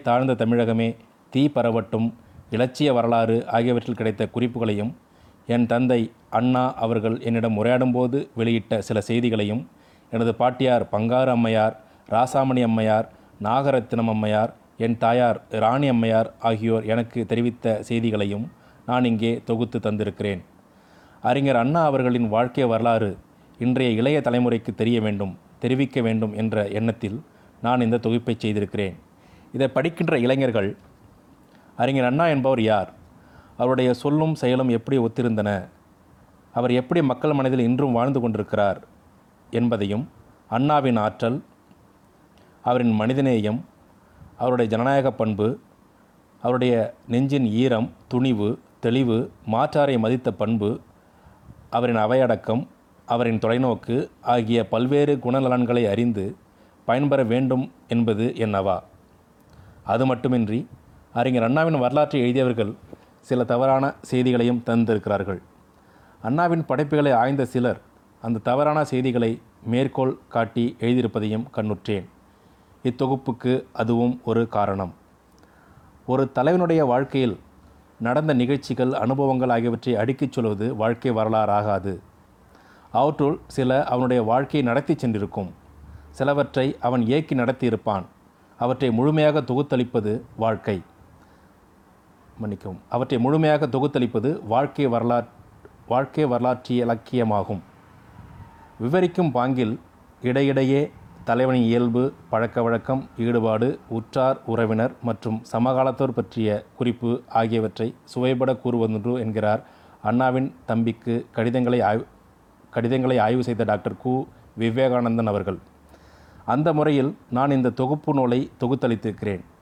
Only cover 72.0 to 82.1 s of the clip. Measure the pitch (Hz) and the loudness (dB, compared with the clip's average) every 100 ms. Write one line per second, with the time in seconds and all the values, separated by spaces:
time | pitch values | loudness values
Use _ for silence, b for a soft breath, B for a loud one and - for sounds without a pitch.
72 | - - _ b b b b - 127 120 | -6 -20 _ b b b b -6 -6 -2
73 | 131 135 135 110 123 127 - - 113 117 | -2 -2 -4 -4 0 -2 -4 -4 0 2
74 | 123 123 120 113 113 107 101 98 90 - | 0 -2 -2 0 0 -2 -2 -2 -6 -10
75 | _ _ _ _ b b b b b b | _ _ _ _ b b b b b b
76 | - 131 131 143 151 180 170 160 139 123 | -2 0 0 0 0 2 2 2 2 0
77 | 135 139 123 87 - - - - - - | 0 0 0 -2 -12 -20 -20 -20 -20 -6
78 | 117 139 156 127 123 139 - 123 127 139 | -2 0 2 0 2 -2 -4 -2 0 0
79 | 113 135 139 131 131 120 117 117 127 110 | -2 0 0 2 2 0 0 -2 -2 0
80 | 113 131 135 - 113 101 113 113 110 113 | 0 -2 -4 -2 -2 -2 -4 -2 -2 0
81 | 131 110 110 110 107 104 107 98 98 85 | -2 0 0 0 2 0 0 -2 -4 -8
82 | - | -12